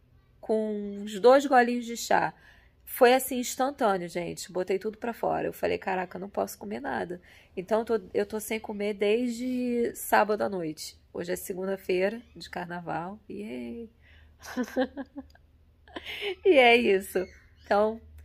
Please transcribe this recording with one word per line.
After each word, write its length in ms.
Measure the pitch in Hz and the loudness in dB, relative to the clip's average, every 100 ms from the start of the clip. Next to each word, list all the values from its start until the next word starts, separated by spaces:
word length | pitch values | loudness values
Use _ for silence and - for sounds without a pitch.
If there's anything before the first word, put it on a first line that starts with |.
| _ _ _ _ | _ _ _ _
com 560 | - 220 214 208 202 202 | -2 -2 0 -4 -6 -8
uns 180 | 208 214 | -8 4
dois 240 | 226 277 | 8 8
golinhos 400 | 277 262 240 247 | 6 4 4 0
de 120 | 226 233 | -4 -6
chá. 360 | - 185 160 - - - _ _ - | 2 2 2 -4 -20 -20 _ _ -6
Foi 260 | - 240 | 6 6
assim, 260 | 262 262 247 | 6 2 -4
instantâneo, 680 | 247 - 262 285 233 190 175 | -4 -2 -2 2 2 2 -2
gente. 420 | 175 170 160 - | -6 -6 -8 -8
Botei 280 | 180 185 190 | -4 -2 -2
tudo 180 | 214 208 | -4 -6
pra 160 | 233 | -8
fora. 340 | 226 175 160 165 | -4 -2 0 -2
Eu 40 | |
falei, 240 | - 175 175 | -2 -2 -2
"Caraca, 400 | - 185 180 180 | -2 -4 -4 -8
eu 40 | |
não 80 | 202 | -8
posso 260 | 208 202 - | -4 -6 -6
comer 220 | 202 226 | -10 -8
nada." 400 | 277 240 175 175 - - _ | -6 -4 -6 -8 -14 -20 _
Então, 260 | - 180 220 | -10 -2 -2
eu 40 | |
tô, 160 | 233 226 180 | 0 -4 -2
eu 100 | - 202 | -4 -2
tô 140 | 220 | -4
sem 180 | - 220 | -6 -8
comer 360 | 220 208 202 | -8 -6 -4
desde 960 | 202 208 226 247 233 254 247 247 240 233 | 0 2 2 0 -4 -4 -2 -2 0 -2
sábado 460 | - - 220 208 214 | -4 2 4 4 2
à 60 | 226 | -2
noite. 480 | 190 160 156 - - _ | -4 -6 -8 -12 -16 _
Hoje 200 | - 175 | -8 -6
é 40 | 180 | -6
segunda-feira 840 | - 185 190 190 - 180 190 233 - - | -6 -6 -4 -4 -2 0 0 -2 -12 -20
de 120 | - | -14
carnaval. 680 | 175 175 175 165 160 175 214 - | -10 -10 -10 -6 -6 -6 -12 -14
Yay! 640 | 202 208 247 240 233 226 _ - - - _ | -12 -10 -10 -10 -12 -14 _ -20 -20 -20 _
<laughs> 920 | - - 233 - 262 285 254 285 - _ _ _ _ _ - - - - 403 370 | -10 -6 -4 -2 -4 -6 -14 -14 -18 _ _ _ _ _ -18 -16 -12 -8 -8 0
E 60 | 403 302 | 6 8
é 200 | 240 240 | 8 8
isso. 500 | 226 190 202 185 180 - - - | 6 2 0 -4 -4 -10 -20 -10
Então, 360 | - 202 214 226 - - | 0 2 2 -2 -14 -20